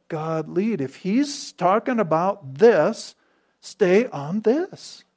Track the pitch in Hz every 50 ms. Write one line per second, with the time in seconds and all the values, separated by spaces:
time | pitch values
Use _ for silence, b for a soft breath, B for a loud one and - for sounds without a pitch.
0 | _ - 170 156 156 160 160 160 160 156 160 175 202 226 220 165 139 131 - -
1 | - 185 196 254 294 - - - - - - - 185 180 190 226 226 - 254 226
2 | 208 165 156 156 175 190 202 196 - 135 131 139 220 233 220 165 147 185 220 -
3 | - - - _ _ _ _ _ _ _ _ _ - - - - 202 180 180 202
4 | 247 - - 147 139 147 175 214 214 214 240 302 359 403 - - - - - -
5 | - _ _